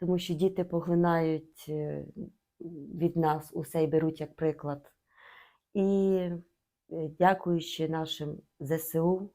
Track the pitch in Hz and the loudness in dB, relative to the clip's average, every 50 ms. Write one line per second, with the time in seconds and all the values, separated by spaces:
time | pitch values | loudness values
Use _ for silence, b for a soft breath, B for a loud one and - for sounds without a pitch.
0 | 180 170 180 180 180 - 175 151 180 190 190 - 175 180 175 165 170 175 175 170 | 0 0 0 0 0 -2 -2 2 2 0 2 0 -4 -2 -2 -4 0 2 2 4
1 | 175 175 170 165 165 160 160 160 160 - _ - - - 151 151 151 147 147 147 | 4 4 4 2 2 0 0 -2 -4 -10 _ -20 -12 -8 -6 -4 -4 -4 -6 -8
2 | 143 147 - - - - - _ _ _ _ _ - 170 170 151 143 147 - 170 | -8 -10 -12 -14 -14 -14 -14 _ _ _ _ _ -14 -12 -12 -12 -14 -12 -4 0
3 | 160 170 170 170 160 156 151 156 151 - - - 147 - - 165 160 151 156 156 | 0 0 2 2 2 2 2 0 -4 -8 -8 -8 -8 -4 0 0 0 4 4 2
4 | 160 160 156 - 151 147 - - 160 156 151 151 - 147 143 143 - - _ _ | 2 2 -2 -4 -10 -10 -6 -2 -2 -2 -2 -2 -6 -8 -8 -8 -10 -20 _ _
5 | B B B B B B B B B B B B B _ _ 202 196 196 196 196 | B B B B B B B B B B B B B _ _ 0 2 4 4 4
6 | 196 190 190 185 180 175 175 170 175 _ _ _ _ _ _ _ _ _ 160 165 | 4 4 2 2 0 -2 -4 -6 -10 _ _ _ _ _ _ _ _ _ -8 -6
7 | 160 151 156 - 180 185 190 190 - 175 175 165 151 - - - 160 160 160 160 | -6 -6 0 4 6 6 6 4 2 0 0 0 0 -4 -4 -4 -2 -2 -2 -2
8 | 160 156 - - 151 151 151 156 - _ _ _ 143 135 160 160 160 - - 165 | -4 -4 -6 -8 -8 -8 -8 -10 -14 _ _ _ -4 -2 -2 -2 -2 -2 0 2
9 | 165 175 185 185 196 202 - | 4 4 2 2 -2 -8 -14